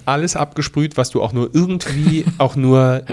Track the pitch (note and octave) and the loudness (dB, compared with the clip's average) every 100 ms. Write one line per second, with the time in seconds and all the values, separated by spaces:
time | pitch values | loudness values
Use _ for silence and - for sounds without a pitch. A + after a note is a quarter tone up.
0 | - C#3+ E3+ D3+ D3 - C#3+ D3 D3+ - | -2 -2 -2 -4 -4 -4 -4 -2 -2 -2
1 | A#2+ A#2 G#2 A#2+ B2 C#3+ F3+ F3+ - C#3 | -2 -2 -2 -2 0 0 0 -2 -4 -2
2 | D3+ D#3 E3 - C3+ C#3 C3 C3 B2+ C3 | 0 2 0 0 0 2 4 4 4 0
3 | C3 | -4